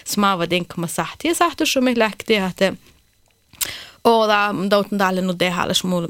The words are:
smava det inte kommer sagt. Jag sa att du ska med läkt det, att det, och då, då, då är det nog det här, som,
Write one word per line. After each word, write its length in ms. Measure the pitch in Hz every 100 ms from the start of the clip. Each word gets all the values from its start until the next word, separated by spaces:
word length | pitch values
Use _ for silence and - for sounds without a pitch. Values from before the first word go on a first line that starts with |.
smava 420 | - 202 202 185 170
det 100 | 180
inte 180 | 170
kommer 140 | - 165
sagt. 360 | - 160 -
Jag 120 | 311 330
sa 120 | 339
att 100 | -
du 80 | 311
ska 160 | 269
med 160 | 254 233
läkt 300 | 214 - -
det, 120 | 214
att 180 | 185 -
det, 180 | 190 - - _ _ _ _ _ _ - - - - -
och 260 | 240 226 214
då, 400 | 208 208 208 196
då, 140 | 208 196
då 160 | 202 190
är 80 |
det 80 | 185
nog 160 | 185 175
det 120 | 180
här, 240 | 175 -
som, 180 | 190 185 175